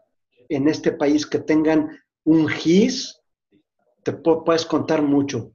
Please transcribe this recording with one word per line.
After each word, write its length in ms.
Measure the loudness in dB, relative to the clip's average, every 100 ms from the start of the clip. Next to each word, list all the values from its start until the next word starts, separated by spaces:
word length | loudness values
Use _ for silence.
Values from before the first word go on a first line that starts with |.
| _ _ _ _ -6
en 200 | -2 0
este 260 | 0 -2
país, 320 | 0 0 0 0
que 140 | -4
tengan 500 | 0 0 2 0 0 -8 _ _
un 240 | 2 2 2
gis, 720 | -2 2 4 4 0 -10 -16 _ _ _ _ _ _ _ _
te 100 | -8
pu-, 300 | -4 0 0 0
puedes 200 | -2 0
contar 360 | -2 0 0
mucho, 520 | 2 0 0 -4 -10